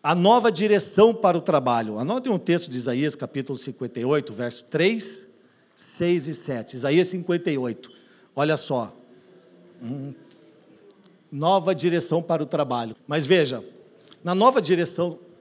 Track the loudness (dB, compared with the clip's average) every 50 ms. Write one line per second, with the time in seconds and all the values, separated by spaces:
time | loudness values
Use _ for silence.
0 | 2 2 2 4 6 6 6 6 6 2 2 2 2 4 4 2 2 0 4 6
1 | 6 6 6 4 2 2 2 2 0 2 2 2 2 2 0 0 0 -4 -6 -6
2 | -4 -4 -4 -4 -2 -2 -4 -2 0 0 0 0 0 -4 -8 -6 -4 -2 -2 -2
3 | -2 -2 -4 -6 -10 -8 -8 -8 -8 -6 -8 -8 -8 -12 -10 -8 -10 -8 -6 -4
4 | -2 0 0 0 -2 -4 -8 -6 -6 -6 -8 -10 -14 _ -2 0 2 2 0 0
5 | -6 -8 -12 -14 -18 -20 _ _ _ _ _ _ _ _ _ -20 -20 -18 -8 -4
6 | 0 0 0 0 -2 -6 -10 -10 -8 -8 -8 -8 -8 -10 -12 -6 -2 2 2 2
7 | 2 2 -2 -8 -2 -2 -2 -2 0 -2 -2 -2 -4 -4 -6 -8 -14 -20 -20 -20
8 | _ _ _ _ _ _ _ -2 0 0 0 0 -2 -2 -4 -4 -4 -6 -10 -20
9 | -20 _ -20 -20 _ _ -20 -20 _ _ _ -20 -20 -20 _ -16 -12 -10 -10 -10
10 | -10 -12 -14 -16 -20 -20 -20 _ -20 -20 _ _ _ _ -20 _ _ -20 _ _
11 | _ -20 _ _ _ _ -8 -2 2 2 2 4 2 0 -2 0 0 0 0 0
12 | 0 0 -2 -2 0 -2 -2 -2 -2 -4 -2 -2 -2 -2 -2 -4 -4 -8 -10 _
13 | _ -4 -4 -2 2 4 4 4 4 2 -2 -8 -10 -14 -20 -20 -20 -20 _ -20
14 | -20 -20 -20 _ -6 -2 0 4 4 6 4 4 2 2 0 0 0 -4 -2 -4
15 | -4 -4 -4 -10 -16 -20 -20 -20